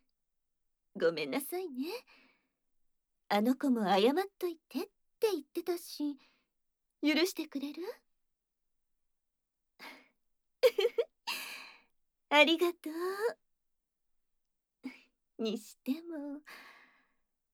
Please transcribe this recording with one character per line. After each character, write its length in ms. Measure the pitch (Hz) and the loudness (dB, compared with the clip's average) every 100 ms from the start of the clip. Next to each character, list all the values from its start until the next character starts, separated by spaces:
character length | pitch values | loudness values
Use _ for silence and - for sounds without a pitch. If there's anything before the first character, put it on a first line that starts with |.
| _ _ _ _ _ _ _ _ _ - | _ _ _ _ _ _ _ _ _ 0
ご 160 | 165 | 0
め 140 | 160 151 | 0 -2
ん 40 | |
な 100 | 277 | -4
さ 200 | - 349 | -4 -6
い 100 | 381 | -8
ね。 340 | 254 302 466 - - _ _ _ _ _ _ _ _ _ _ _ | -6 -6 -8 -14 -20 _ _ _ _ _ _ _ _ _ _ _
あ 120 | 208 | 2
の 140 | 220 262 | 2 2
子 140 | 285 | 2
も 160 | 240 196 | 2 4
謝 240 | 190 226 | 6 6
っ 40 | 302 392 - | 4 0 -4
と 80 | 359 | -6
い 100 | 330 | -6
て 220 | _ 269 | _ -8
っ 100 | 392 _ _ _ | -8 _ _ _
て 100 | 453 | 0
言 100 | 349 | 0
っ 20 | |
て 180 | - - | -4 -8
た 160 | 349 349 | -4 -6
し、 400 | - - 294 269 _ _ _ _ _ _ _ _ | -6 -6 -6 -6 _ _ _ _ _ _ _ _
許 80 | 294 311 381 | 0 2 2
し 80 | |
て 140 | - 302 | -2 -8
く 120 | 277 | -6
れ 140 | 285 | -8
る？ 100 | 302 381 539 _ _ _ _ _ _ _ _ _ _ _ _ _ _ _ _ _ _ - - _ _ _ _ _ _ | -8 -10 -12 _ _ _ _ _ _ _ _ _ _ _ _ _ _ _ _ _ _ -18 -18 _ _ _ _ _ _
<laughs> 480 | 494 - 440 - - _ - - - - - - _ _ _ _ _ | 2 4 0 0 -4 _ -12 -10 -10 -14 -18 -20 _ _ _ _ _
あ 140 | 285 294 | 6 6
り 120 | 330 | 6
が 160 | 349 | 2
と 160 | 339 311 | -2 -8
う。 40 | 320 359 392 453 - _ _ _ _ _ _ _ _ _ _ _ _ _ _ 262 - _ _ _ - | -6 -4 -2 -2 -4 _ _ _ _ _ _ _ _ _ _ _ _ _ _ -16 -16 _ _ _ -8
に 200 | 226 233 | -6 -6
し 200 | - - | -10 -12
て 220 | - 302 | -6 -6
も、 380 | 339 320 285 285 - - - - - _ _ _ _ _ _ | -6 -10 -8 -12 -14 -20 -20 -20 -20 _ _ _ _ _ _